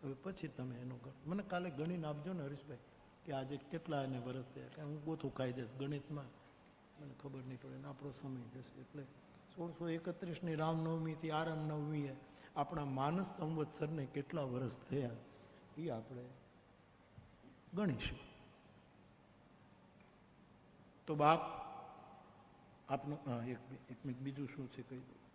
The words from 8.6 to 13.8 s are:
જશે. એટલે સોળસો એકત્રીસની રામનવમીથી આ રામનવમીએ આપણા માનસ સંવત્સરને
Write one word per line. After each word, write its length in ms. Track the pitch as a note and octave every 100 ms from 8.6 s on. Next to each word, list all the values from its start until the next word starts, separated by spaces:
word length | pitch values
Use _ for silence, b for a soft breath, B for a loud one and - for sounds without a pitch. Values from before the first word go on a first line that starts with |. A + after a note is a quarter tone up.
જશે. 200 | B2 -
એટલે 220 | C3 D3+ C3+ - - - - -
સોળસો 320 | E3+ D#3+ E3+
એકત્રીસની 680 | E3 E3 E3+ F3+ D#3 F3
રામનવમીથી 760 | D#3 D#3 E3 D#3+ E3 D#3+ D#3 D#3+
આ 140 | D#3
રામનવમીએ 720 | D#3+ D#3+ D3+ D3+ D3 D3+ C#3+ C3+ - B B -
આપણા 280 | C#3+ E3
માનસ 420 | C#3+ C3 C#3 F3 F#3
સંવત્સરને 800 | - D#3 D#3+ D3+ -